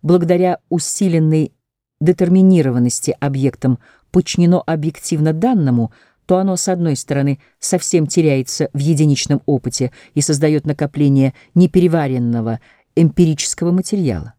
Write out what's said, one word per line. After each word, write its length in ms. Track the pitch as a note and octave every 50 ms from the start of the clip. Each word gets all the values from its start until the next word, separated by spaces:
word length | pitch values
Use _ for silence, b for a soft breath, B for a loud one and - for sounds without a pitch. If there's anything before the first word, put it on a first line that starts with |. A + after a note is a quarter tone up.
благодаря 580 | - D3 F3 F3+ E3+ E3 F3+ F3 F#3 F3+ F3 - _ _
усиленной 840 | E3+ E3+ - - - - G#3 F#3 E3 E3 D#3 D#3 D#3 D#3 D3+ - _ _ _ _ _ _ _ _ _ _
детерминированности 1120 | D#3 D#3+ F#3 - F#3+ F3 F3+ F#3+ F#3+ F#3+ F#3+ E3+ D3 C3+ A#2+ B2 A#2+ B2 - - - - - _
объектом, 600 | - C#3+ C3+ C3+ C3 C#3 - - - C3 B2+ - b b b b b b
подчинено 500 | - F#3 F3+ - - - F3 E3+ F3+ F3
объективно 720 | - - E3 D#3+ D3 E3 D#3 - - - F3 D3+ D3+ D#3 D#3
данному, 580 | D#3+ F3+ B3 C4 G#3 D#3 C3+ B2 A#2+ A#2 A2 b b b b b b _
то 120 | - F3+ F#3
оно, 180 | F#3+ F#3+ F#3 F3+
с 100 | - -
одной 300 | F#3 F3 F3 E3 C#3+ -
стороны, 420 | - - D3 C#3 C#3 C#3+ C#3 b b b b b
совсем 480 | - - - F3 - - - E3+ D#3
теряется 640 | D3 - F3+ D#3+ D#3 C#3 C3+ B2+ - - - D#3 - _
в 60 | C#3+
единичном 640 | C#3 D3+ E3 C#3+ D#3 D3+ C#3+ B2+ - - D3 C3+ _
опыте 480 | - D3 B2+ - B2+ - - C3 B2 b b b b b
и 80 | D3
создаёт 440 | C#3 - D#3 C#3 D3+ D3+ D#3 D3+ C#3+
накопление 680 | D3+ D3 - C#3+ C3+ - C#3+ D3 C#3+ C#3 C3+ C3+ C3+ b b b b b
непереваренного 1040 | E3+ F3+ F3 - F#3 F3+ F3+ D#3+ E3+ D3+ C3+ C3 B2 A#2+ A#2 A#2 A#2 A2 A2+ A#2 A#2 b b b b b b _
эмпирического 760 | - E3 D#3+ - - F3 D#3+ D#3 C#3+ - - - - E3+ E3+
материала. 640 | F3 F#3 F#3 - - G3+ F3 C3+ G#2 E2+ D2 A2+ -